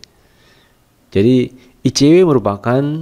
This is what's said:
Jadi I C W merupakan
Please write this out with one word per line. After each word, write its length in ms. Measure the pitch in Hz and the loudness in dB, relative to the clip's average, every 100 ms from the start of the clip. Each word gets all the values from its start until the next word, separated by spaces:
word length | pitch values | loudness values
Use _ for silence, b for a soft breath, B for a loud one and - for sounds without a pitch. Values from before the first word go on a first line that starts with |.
| - b b b b b b b b _ _ | -20 b b b b b b b b _ _
Jadi 220 | 98 113 127 123 - B B - | -2 0 0 -2 -10 B B -6
I 60 | |
C 60 | - 143 | 0 2
W 240 | 175 180 | 4 4
merupakan 480 | 131 101 101 120 131 147 156 | 0 -2 -6 -4 -4 -4 -8